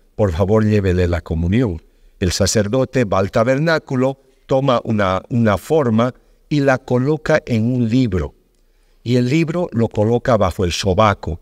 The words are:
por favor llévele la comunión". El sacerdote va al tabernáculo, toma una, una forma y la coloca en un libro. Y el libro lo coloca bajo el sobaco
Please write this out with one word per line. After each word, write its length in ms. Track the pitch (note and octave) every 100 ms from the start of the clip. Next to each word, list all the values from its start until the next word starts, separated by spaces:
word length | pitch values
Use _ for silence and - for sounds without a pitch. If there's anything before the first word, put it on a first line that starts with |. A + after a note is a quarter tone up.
| _ -
por 160 | G#2
favor 320 | D#2+ F#2+ A2
llévele 420 | G#2+ G#2+ F#2+ F2+ F2
la 140 | E2+
comunión". 600 | - E2 E2+ A2 A#2+ D#2+ _ _ _ -
El 140 | F#2
sacerdote 720 | - F#2+ A2+ G2+ C3 C3 C3+
va 160 | G#2+ F#2+
al 100 | G2
tabernáculo, 920 | A#2+ A2+ C3 E3 D#3 - C3 C3 C3+ _ _ -
toma 340 | C3+ C#3 A#2+
una, 380 | - G#2+ F#2+ F#2 -
una 260 | A#2 A2+ F#2+
forma 560 | - D#3 A#2+ A2 B2 - _ _ -
y 100 | D3
la 160 | C#3 B2+
coloca 640 | - B2 C3 D#3 - D3+ -
en 260 | A#2 A2+
un 160 | B2+ A2+
libro. 460 | B2+ B2 F2+ C#2+ _ _ _ _ _ _ _
Y 140 | A#2 B2
el 140 | B2
libro 400 | D#3+ D#3 E3+ F3+
lo 160 | A2+ A2+
coloca 480 | - G#2+ A#2 - A2
bajo 300 | F#2+ - F2+
el 60 |
sobaco 680 | - G2 F2+ G#2+ G2 - E2